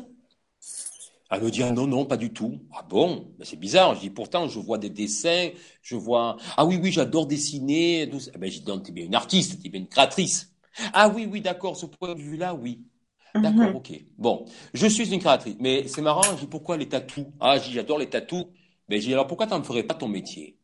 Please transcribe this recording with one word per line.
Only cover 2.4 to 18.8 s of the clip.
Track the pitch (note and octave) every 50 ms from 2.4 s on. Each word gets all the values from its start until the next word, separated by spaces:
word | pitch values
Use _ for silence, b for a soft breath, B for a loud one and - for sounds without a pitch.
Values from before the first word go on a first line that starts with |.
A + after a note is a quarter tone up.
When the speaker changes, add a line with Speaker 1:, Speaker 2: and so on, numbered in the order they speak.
| G#2+ - - - - - -
Speaker 1:
Ah | - - -
bon ? | F#2 A2 D#3+ F3+ C#3+ F#2+ - - - -
Ben | -
c'est | - - -
bizarre. | - G2+ - F#3 F#3+ D#3 A2+
Je | F#2
dis, « | F#2+ F#2+
Pourtant, | G2 A#2+ G#2 - - F3 E3 C3+
je | A2+ A2
vois | E2+ - A2+ G#2+
des | G2+ G2
dessins, | F2 G#2 G#2+ G#2+ - - - E3+ E3+ F3+ F3+ D#3 - B B B B B
je | B - B2
vois, | A2 F#2 A#2 A#2+ A#2 A#2 A#2 A2 B B B B
ah | C3 D#3
oui, | E3+ F#3 F3
oui, | F3 F#3+
j'adore | C#3+ D#3 C3 A#2 D#3 E3 D3+
dessiner. » | C3+ D3+ C#3+ - - D3+ C#3 C3 C#3 D3 D#3+ E3+ E3+ E3+ D#3+ D3 A#2+ C#3 C3+ B2+ - -
Eh | F2
ben, | F#2+ F#2+
j'ai | - -
dit, « | -
Donc, | G2+ G2 F#2+ F#2+
t'es | -
bien | E2+ F2 E2+
une | F2 A2
artiste, | A#2 - - F#3+ F#3 - - - -
t'es | - -
bien | G2 F#2+
une | F#2 -
créatrice. » | - C#3 C3+ - - F#3+ E3+ - - - - _ _ _ _ B B B A3+ G3 B
Ah | F#3+ G#3+ G#3
oui, | F#3+ A#3 A3 G3
oui, | G3+ G3+
d'accord, | E3 F#3 F3+ - F#3+ F#3 D#3
ce | - E3+
point | D3 - - F#3 F3 E3+
de | D#3
vue-là, | C#3+ D3 D#3 D#3 F3+ F3+ F3
oui. | C3+ - B3 A#3 - - _ _ _ _ _ _ _ b b b
D'accord, | G#3+ G#3+ G#3+ G#3+ A3+ A3+ F#3+
Speaker 2:
Mhm. | F#3+
Speaker 1:
ok. | - - - F2 D2+ - _ _
Bon, | - G#2+ A#2 G2 - - B B B B B
je | B - G3
suis | G#3+ G#3+ A#3 A3+ F#3
une | G3 F3
créatrice. | F#3 D#3 C3+ B2+ - A2+ - -
Mais | B2+ C3 C3 C#3 C3+
c'est | C3 - D3+
marrant, | D3+ D3+ D3+ F3
je | G3 G3+ F#3 C#3
dis, « | C#3+ C#3
Pourquoi | - D3+ - - E3+ D#3
les | C3+ -
tatous ? » | C#3 B2+ - - - D3 C#3 - - -
Ah, | - C3 C#3 C3+
je | -
dis, « | C3 A#2+
J'adore | A#2 G#2 - D3 D3
les | C3 -
tatous. » | - A#2 - - F3 F3+ F3 - - b b b b b